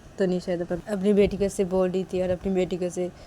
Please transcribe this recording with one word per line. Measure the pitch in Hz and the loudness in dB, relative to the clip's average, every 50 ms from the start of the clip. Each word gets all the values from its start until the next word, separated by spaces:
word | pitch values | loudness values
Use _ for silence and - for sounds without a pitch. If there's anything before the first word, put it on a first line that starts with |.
| - - - - | -20 -20 -4 -2
तो | 202 | 0
निशा | 185 185 180 175 - 185 | 0 0 0 -2 -2 -4
इधर | 170 175 | -4 -2
पर | 170 185 170 170 - | -4 -4 -6 -6 -6
अपनी | 208 202 185 202 208 | -6 -2 2 4 6
बेटी | 190 208 190 190 185 | 6 6 4 4 0
को | 202 | -2
ऐसे | 196 196 - 202 | -2 0 0 -2
बोल | 180 180 190 185 185 | 0 2 2 2 2
रही | 175 185 190 | 2 -2 -4
थी | 165 - 185 | -2 -2 -2
और | 185 185 | 0 0
अपनी | 185 175 - 196 190 | -2 -2 -2 -2 0
बेटी | 185 185 170 190 175 | 2 0 0 0 -2
को | 180 | -4
ऐसे | 180 170 185 180 175 - - - | -4 -2 -2 -4 -4 -4 -10 -18